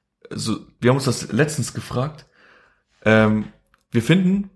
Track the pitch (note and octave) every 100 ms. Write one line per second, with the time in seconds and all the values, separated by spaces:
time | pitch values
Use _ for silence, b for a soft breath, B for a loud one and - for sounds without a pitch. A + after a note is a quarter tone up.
0 | _ _ - - A2 G#2 - _ A#2+ C3+
1 | B2+ A#2 - A2 D3+ - A#2+ - - A#2+
2 | C#3+ - _ b b b b b b _
3 | G#2+ A2 G#2+ G#2+ G#2 - _ _ _ A#2+
4 | A2 F3+ F#3 G3 G3